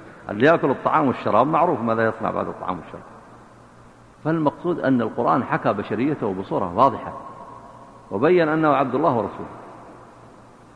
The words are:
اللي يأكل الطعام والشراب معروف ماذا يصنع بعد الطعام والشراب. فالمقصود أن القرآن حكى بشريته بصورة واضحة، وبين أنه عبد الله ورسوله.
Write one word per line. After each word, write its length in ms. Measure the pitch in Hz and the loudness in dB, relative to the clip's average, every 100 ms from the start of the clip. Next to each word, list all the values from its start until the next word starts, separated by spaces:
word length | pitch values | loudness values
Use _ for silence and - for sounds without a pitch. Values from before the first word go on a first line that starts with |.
| - - - | -20 -18 -8
اللي 160 | 104 139 | 2 4
يأكل 240 | 165 147 | 4 2
الطعام 360 | 123 123 147 139 | 0 0 2 2
والشراب 400 | - 113 104 143 | 0 2 4 4
معروف 340 | 160 175 123 | 2 2 0
ماذا 280 | 117 113 113 | 0 0 0
يصنع 220 | - 95 | 0 -4
بعد 180 | 90 95 | -4 -6
الطعام 300 | - 90 87 | -6 -8 -8
والشراب. 240 | - - - - - - - - - - - - - - | -10 -18 -18 -20 -20 -20 -20 -20 -20 -20 -20 -20 -20 -8
فالمقصود 560 | 151 165 147 - 170 151 | -4 0 0 -2 -4 0
أن 200 | 135 127 | 2 2
القرآن 420 | 110 - 151 156 | 0 0 0 0
حكى 280 | - 151 123 | 0 -2 0
بشريته 640 | 101 - 107 139 143 110 | -2 -2 -2 -2 -2 -4
بصورة 400 | 95 95 151 92 | -4 -4 -4 -2
واضحة، 380 | 92 135 104 - - - - - - - - - - - | 4 4 2 -10 -14 -16 -18 -20 -20 -20 -20 -20 -20 -8
وبين 380 | 98 151 180 156 | 0 2 4 2
أنه 200 | 156 156 | 2 2
عبد 260 | 135 131 | 2 0
الله 220 | 127 160 120 | 0 0 0
ورسوله. 320 | 95 - 85 - - - - - - - - - - - - | -2 -6 -14 -16 -20 -20 -20 -20 -20 -20 -20 -20 -20 -20 -20